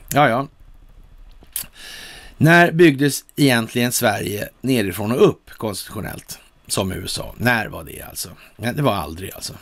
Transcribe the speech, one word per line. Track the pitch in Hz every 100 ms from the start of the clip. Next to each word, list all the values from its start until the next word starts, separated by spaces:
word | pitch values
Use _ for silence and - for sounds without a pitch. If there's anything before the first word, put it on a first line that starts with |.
| -
Ja, | 143 143
ja. | 117 139 _ - - - - - - - - - - - - - - - - - -
När | 151 170 175
byggdes | 160 165 135 143 - - -
egentligen | 143 117 113 123 120
Sverige | - 117 101 90 104 - -
nerifrån | 123 123 98 95 107
och | 135 196
upp | - -
konstitutionellt | - 110 95 - 98 - - - - _ _ -
som | - 95
U | 92 92
S | -
A? | - -
När | 120 117 -
var | 85
det | 82 -
alltså? | - - 90 - - -
Nej, | 113
det | 117
var | 139
aldrig | 98 76 80 -
alltså. | - - -